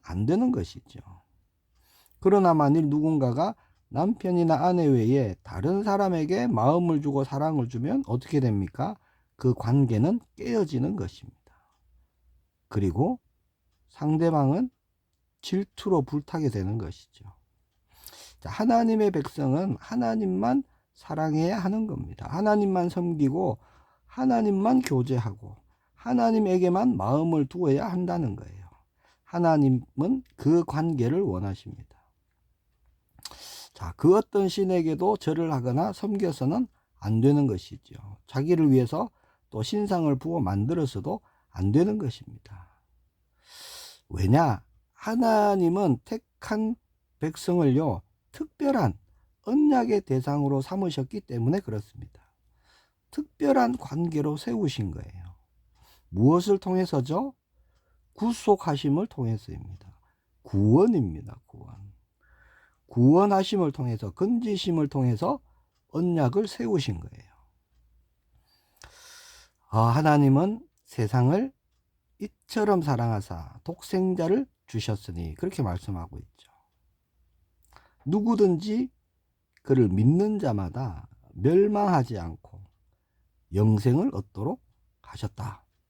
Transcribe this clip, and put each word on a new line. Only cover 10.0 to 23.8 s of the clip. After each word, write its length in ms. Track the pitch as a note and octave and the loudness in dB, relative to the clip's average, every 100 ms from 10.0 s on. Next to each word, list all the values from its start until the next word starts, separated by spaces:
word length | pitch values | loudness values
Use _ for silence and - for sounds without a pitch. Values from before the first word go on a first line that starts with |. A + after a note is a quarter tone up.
| D3 A3+ - - | 2 0 -6 -12
깨어지는 580 | - A3+ E3 B2+ C#3+ G3+ | -4 -2 -2 -2 -4 -4
것입니다. 440 | F#2+ - - - _ _ _ _ _ _ _ _ _ _ _ _ _ | -8 -12 -20 -20 _ _ _ _ _ _ _ _ _ _ _ _ _
그리고 500 | G#2+ G2 E2+ E3+ B3+ _ _ _ _ _ _ _ | -2 0 0 -2 -4 _ _ _ _ _ _ _
상대방은 800 | - D3+ D#3 E3+ D#3 C3+ E3 B3+ - _ _ _ _ _ _ | -6 -2 0 2 2 2 0 -2 -8 _ _ _ _ _ _
질투로 640 | - F#3 G3 - G3+ F3 | -6 -4 -4 -8 -2 0
불타게 460 | C3 D3 - E3 C#3+ | 0 -6 -6 -4 -2
되는 280 | G#2+ F#2+ A2 | -2 -4 -6
것이죠. 480 | E2 - _ _ G2+ - _ _ _ _ _ _ - - - - | -8 -12 _ _ -20 -20 _ _ _ _ _ _ -20 -20 -20 -18
자, 80 | - | -10
하나님의 640 | - A3+ A#3 A#3 A3 G#3 | -2 2 4 4 2 2
백성은 640 | E3+ C#3 - C#3 C#3+ G3 - | 0 -4 -4 0 0 -2 -6
하나님만 800 | - A#3 A#3 A3+ G3 F#3 A3+ C4+ - _ _ | -6 -2 -2 0 -2 0 0 0 -2 _ _
사랑해야 640 | _ - D#3 D#3 D3+ E3+ G#3+ | _ -10 -4 -2 0 0 0
하는 280 | F#3 G#3+ G#3+ | -2 -2 -4
겁니다. 380 | - - - - | -6 -10 -12 -8
하나님만 580 | D#3+ G#3+ G#3+ G3+ F#3 F3 | -2 2 2 2 0 0
섬기고, 680 | F3+ F3 D#3+ C#3 D#3 F#3 A2+ _ _ | -2 -4 0 0 0 -2 -4 _ _